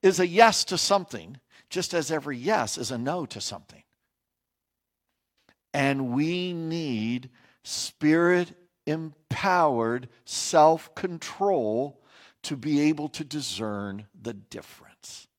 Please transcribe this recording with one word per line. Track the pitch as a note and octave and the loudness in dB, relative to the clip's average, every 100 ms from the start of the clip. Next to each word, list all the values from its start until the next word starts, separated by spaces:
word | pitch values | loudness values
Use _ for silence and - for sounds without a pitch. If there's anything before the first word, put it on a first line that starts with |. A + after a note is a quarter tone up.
is | F#3+ F3 | 4 4
a | F#3 | 2
yes | F3 A3+ G3+ | 8 6 6
to | - F3+ | -2 -2
something, | - G3 F3+ G#2+ E2 C3 _ _ _ | 2 0 0 -12 -14 -18 _ _ _
just | F3+ F3+ | -6 -2
as | F3 C#3+ | -2 -2
every | D#3+ C#3 B2+ | -4 -4 -6
yes | C3 G#3+ A2+ - | 0 0 0 -4
is | A2 | -6
a | B2 | -4
no | B2+ F3 | -4 -4
to | D#3 - | -6 -8
something. | - G2+ _ - _ _ _ _ _ _ _ _ _ _ _ _ _ _ _ _ _ _ _ | -10 -12 _ -20 _ _ _ _ _ _ _ _ _ _ _ _ _ _ _ _ _ _ _
And | C#3 C#3 C3+ C3 | 0 0 0 -2
we | B2 D#3 F3+ F3+ | 0 0 -2 -4
need | F3 D#3+ E3 D#3 A#2 A2 B2 B2+ _ _ _ | -6 -6 -6 -4 -4 -4 -4 -8 _ _ _
Spirit-empowered | - - - - D3+ D#3+ E3+ F3+ F3 - _ _ - D#3 D#3+ D3 _ - G3+ F3+ D#3+ B2 A2+ A#2+ B2+ _ | -12 -10 -10 -2 2 4 4 2 0 -8 _ _ -6 -6 -6 -14 _ -2 0 4 4 2 0 -2 -6 _
self-control | - - - E3+ D3+ D#3+ - - F#3+ E3 - - G3+ F3+ A2 A2 C#3 C3+ _ - - _ | -10 -8 2 8 8 6 -2 -10 -8 -8 -12 -2 0 2 2 -2 -4 -8 _ -20 -20 _
to | - C#3+ | -10 -8
be | B2+ C#3+ D3+ | -2 2 2
able | D3+ D3 | 2 -4
to | - | -8
discern | D3+ D3+ C3 F#2+ A2 G#2 G2+ G2 G#2+ - | -10 -8 -8 -6 -6 -4 -6 -8 -14 -14
the | A2+ | -12
difference. | G#2 G#2 - - - - _ - - - | -12 -14 -16 -16 -20 -20 _ -20 -20 -20